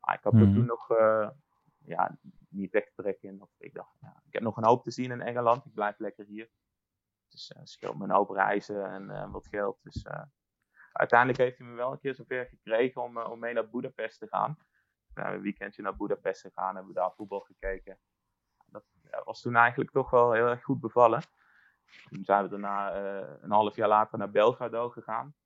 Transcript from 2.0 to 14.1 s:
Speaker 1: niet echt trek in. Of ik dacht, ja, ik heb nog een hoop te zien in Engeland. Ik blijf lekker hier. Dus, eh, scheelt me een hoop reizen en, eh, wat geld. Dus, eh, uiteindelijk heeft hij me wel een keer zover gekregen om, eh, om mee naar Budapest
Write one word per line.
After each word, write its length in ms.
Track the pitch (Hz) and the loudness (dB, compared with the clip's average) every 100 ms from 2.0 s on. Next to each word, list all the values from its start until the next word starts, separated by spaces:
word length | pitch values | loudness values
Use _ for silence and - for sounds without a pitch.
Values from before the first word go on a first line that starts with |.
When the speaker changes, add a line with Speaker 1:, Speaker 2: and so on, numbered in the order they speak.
| - - 208 - _ | -4 -4 -20 -20 _
Speaker 1:
niet 260 | 95 95 | -8 -2
echt 180 | 107 - - | -2 -4 -8
trek 260 | 98 95 | -8 -8
in. 200 | 101 98 | -12 -18
Of 80 | 98 _ | -20 _
ik 160 | 82 | -20
dacht, 220 | 87 - _ | -18 -20 _
ja, 220 | - _ _ | -20 _ _
ik 60 | |
heb 100 | - | -6
nog 140 | 113 107 | -6 0
een 80 | |
hoop 180 | 110 123 | 2 2
te 60 | - | 0
zien 200 | 117 127 | -8 -6
in 100 | 123 | -6
Engeland. 440 | 113 120 117 123 - | -6 0 2 2 0
Ik 80 | |
blijf 240 | - 104 104 | -6 -4 -4
lekker 260 | 104 - | -10 -10
hier. 240 | 104 104 113 _ _ _ _ _ _ _ _ | -16 -16 -18 _ _ _ _ _ _ _ _
Dus, 240 | - - | -20 -20
eh, 80 | - | -20
scheelt 340 | 135 - - - | -20 -12 -10 -8
me 60 | |
een 60 | 98 | 0
hoop 200 | 95 101 | 0 0
reizen 600 | 98 101 101 - 104 95 | 0 0 0 -4 -8 -8
en, 200 | 98 98 | -10 -12
eh, 200 | 101 101 | -12 -12
wat 140 | 98 - | -12 -10
geld. 320 | 104 101 101 | -6 -6 -8
Dus, 200 | - - | -14 -14
eh, 200 | 104 - - _ _ _ _ _ - | -12 -14 -14 _ _ _ _ _ -12
uiteindelijk 460 | - - 120 123 127 | -2 6 6 6 4
heeft 200 | 127 127 | 0 0
hij 80 | 123 | -18
me 80 | |
wel 180 | 120 123 | -8 -8
een 60 | 135 | -6
keer 140 | 139 | -8
zover 320 | 131 139 127 123 | -10 -8 -8 -8
gekregen 560 | - - 110 127 127 | -14 -2 2 2 0
om, 160 | 120 120 | -10 -8
eh, 120 | 113 | -10
om 80 | 117 | -8
mee 160 | 117 | -6
naar 140 | 120 110 | -4 -4
Budapest 480 | 117 131 - 110 | -6 -8 -8 -10